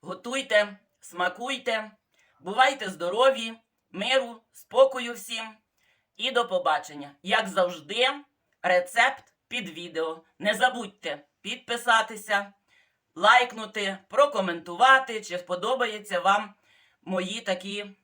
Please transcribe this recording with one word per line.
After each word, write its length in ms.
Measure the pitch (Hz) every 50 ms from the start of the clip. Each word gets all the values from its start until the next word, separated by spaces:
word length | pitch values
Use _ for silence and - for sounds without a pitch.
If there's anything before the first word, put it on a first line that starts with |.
Готуйте, 760 | _ 180 185 180 - 240 254 269 269 - 220 208 208 202 196 - _ _ _ _
смакуйте, 880 | _ - - 175 180 180 180 - 233 254 277 254 262 - 226 220 214 214 _ _ _ _ _ _ _ _ _ _
бувайте 500 | _ 175 202 240 262 277 269 269 214 190
здорові, 640 | 185 151 170 175 180 220 254 269 262 220 226 226 226 - _ _ _ _ _ _
миру, 520 | _ 180 202 240 262 269 254 233 233 240 _ _ _
спокою 640 | - - _ - 247 269 269 262 254 240 240 240
всім 400 | 208 196 - 240 226 226 220 220 _ _ _ _ _ _ _ _ _ _ _ _
і 140 | _ 214 254
до 180 | 254 240 233 -
побачення! 680 | 190 180 180 175 156 147 - - 151 147 143 - - _ _
Як 260 | 185 214 226 220 190
завжди, 600 | 190 196 185 180 180 165 143 143 202 233 247 262 285 294 285 _ _ _ _ _ _ _ -
рецепт 720 | 180 180 180 180 180 - 233 240 262 269 - - _ _ _ _ _
під 200 | - 247 208 -
відео. 540 | 156 165 175 175 160 160 160 160 160 160 _ _ _ _
Не 160 | 170 208 208
забудьте 720 | 196 226 254 247 240 226 190 - _ - 170 143 143 - _ _ _
підписатися, 1120 | _ 196 233 247 - - 240 240 233 240 233 226 233 226 226 208 - - 208 196 202 202 _ _ _ _ _ _ _ _ _ _ _ _ _
лайкнути, 840 | 160 180 208 233 247 247 240 226 226 220 202 - 214 202 196 196 190 _ _
прокоментувати, 1120 | - 233 285 285 - 220 190 180 170 170 - 175 175 175 233 262 262 269 262 - 233 220
чи 180 | 202 - 170 180
сподобається 840 | - - 180 180 180 226 254 262 247 226 214 214 202 - 202 180
вам 340 | 175 190 196 208 208 202 - _ _ _ _ _ _ _ _ _ _
мої 380 | - 190 185 185 190 208 226
такі 500 | 226 - 185 180 - 196 196 208 202 202 - _